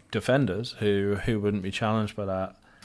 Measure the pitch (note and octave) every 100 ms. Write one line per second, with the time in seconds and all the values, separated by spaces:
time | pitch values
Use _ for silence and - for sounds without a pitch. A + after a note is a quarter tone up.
0 | - G#2 - C3+ A#2 F#2+ B2 - G#2 G2+
1 | G2+ G2+ - G#2+ G#2 G#2 F#2+ - A2 A2
2 | G#2 - G2 F#2+ F#2+ - _ -